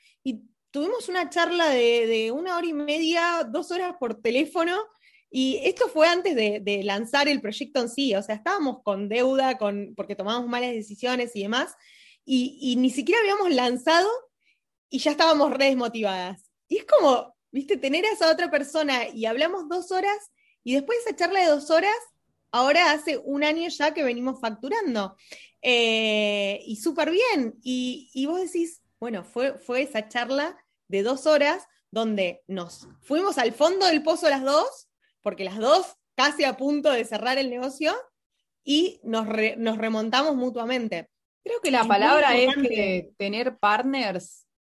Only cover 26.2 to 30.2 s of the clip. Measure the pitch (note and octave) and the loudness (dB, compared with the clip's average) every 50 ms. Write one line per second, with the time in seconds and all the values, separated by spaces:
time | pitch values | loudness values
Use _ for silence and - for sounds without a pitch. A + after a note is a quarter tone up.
26.2 | G#3 G#3 G#3 G3+ G3+ G3 G3+ - - - A3 G#3+ - E4+ C#4 E4+ D4+ D4+ E4+ F#4+ | 0 0 0 -2 -2 -2 -4 -6 -8 -10 -12 -6 -6 -4 -2 -2 -2 0 2 2
27.2 | B4 A#4+ G#4+ D4+ B3 A3+ - - - B3 B3+ B3+ B3 B3+ B3 - - _ - C4 | 2 2 2 0 -2 -2 -6 -8 -8 -6 -4 -4 -4 -4 -6 -10 -14 _ -8 -6
28.2 | C4+ C#4+ E4+ F#4 F#4 E4 - F4 E4+ E4 - - _ _ _ _ A3+ A#3+ A3 F#3 | -4 -4 -2 -4 -4 -4 -4 -4 -4 -4 -8 -12 _ _ _ _ -10 -8 -8 -8
29.2 | F3+ - - A#3+ B3+ C#4 C4+ - - - A#3+ B3+ C#4+ C#4 C#4+ A3 G#3+ G#3+ - A#3+ | -10 -8 -6 -4 -2 -2 -4 -6 -8 -4 -4 -2 -4 -2 -4 -6 -6 -4 -4 -6